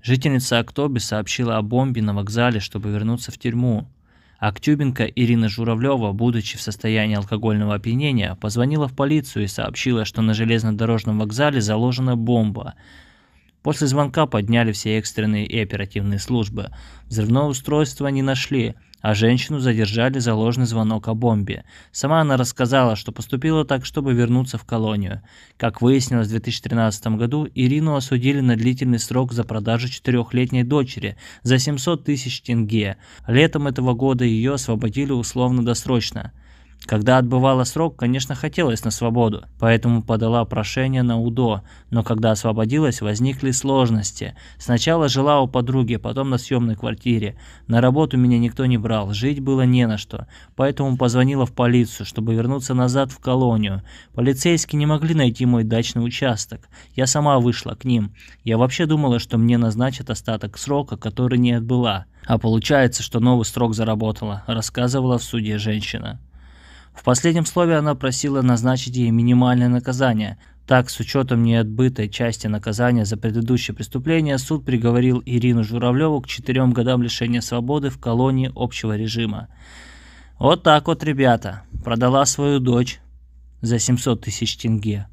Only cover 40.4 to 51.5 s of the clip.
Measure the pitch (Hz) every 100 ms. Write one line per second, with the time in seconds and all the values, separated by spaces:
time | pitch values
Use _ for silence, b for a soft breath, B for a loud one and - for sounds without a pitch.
40.4 | 110 - 107 - 131 131 123 117 120 117
41.4 | 120 104 B B B 117 107 110 113 107
42.4 | 117 110 110 143 156 - 104 107 131 135
43.4 | 135 127 135 135 123 113 101 - 104 -
44.4 | B B - 120 - 165 147 131 139 147
45.4 | 131 131 120 131 117 113 117 117 135 123
46.4 | - 127 117 107 117 110 123 117 104 -
47.4 | B B - 117 127 139 156 131 123 120
48.4 | 117 113 131 120 107 110 98 101 127 143
49.4 | 135 135 127 127 120 107 - 107 - B
50.4 | B - 135 143 139 131 127 123 127 139
51.4 | 123